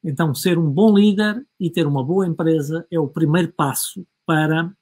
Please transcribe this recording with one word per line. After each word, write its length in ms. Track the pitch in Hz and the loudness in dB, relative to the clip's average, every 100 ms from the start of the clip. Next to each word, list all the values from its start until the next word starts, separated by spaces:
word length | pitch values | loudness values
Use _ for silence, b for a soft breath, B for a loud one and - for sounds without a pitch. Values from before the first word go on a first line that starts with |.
Então, 300 | 170 135 165 | -8 -2 -2
ser 240 | 127 185 170 | 0 0 0
um 120 | 165 | 0
bom 280 | 139 220 202 | 4 4 6
líder 480 | 208 196 214 214 - _ | 4 2 -2 -4 -12 _
e 100 | 175 | -6
ter 160 | 175 156 | -2 0
uma 180 | 139 | 0
boa 220 | 131 185 185 | 0 0 -2
empresa 580 | 160 165 160 143 160 170 | -2 0 0 -2 -6 -6
é 80 | 170 | -4
o 80 | 143 | -4
primeiro 460 | - 160 165 165 | 0 0 2 0
passo 500 | - 147 120 - - 175 _ - | -2 -2 -2 -8 -12 -20 _ -2
para 480 | 156 156 160 170 196 | 0 2 0 -2 -8